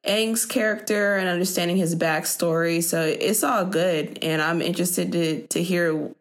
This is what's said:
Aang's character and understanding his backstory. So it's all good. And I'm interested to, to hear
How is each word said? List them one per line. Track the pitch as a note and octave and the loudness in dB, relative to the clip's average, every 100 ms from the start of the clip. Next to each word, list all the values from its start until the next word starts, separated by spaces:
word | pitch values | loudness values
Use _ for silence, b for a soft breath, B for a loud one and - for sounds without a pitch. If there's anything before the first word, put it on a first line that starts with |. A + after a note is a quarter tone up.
| - | 0
Aang's | G#3 A3 A3+ - | 0 2 0 0
character | C4 A3 G#3+ - G#3 G3+ G3+ | 0 0 0 -2 0 2 2
and | F#3 | 0
understanding | F3 F3+ - F3 F#3 | 0 0 0 0 2
his | E3 E3 | 2 0
backstory. | E3 D#3 E3 - E3+ E3 E3+ E3+ | 0 0 -2 -2 0 2 2 0
So | E3+ E3+ | 0 0
it's | D#3+ - - A3 | 0 0 0 0
all | D4 A#3 F#3 | 2 0 0
good. | D#3+ F#3 D#3+ E3+ - | 0 2 0 -2 -4
And | D#3+ D#3+ | -2 0
I'm | D#3 E3 | 0 0
interested | - E3+ F3 - F3+ | -2 -2 -2 0 -2
to, | E3+ E3 D#3 - | 0 0 -2 -4
to | D#3+ | -2
hear | F3 F3 E3+ D#3 D3+ - | 0 0 0 0 -4 -12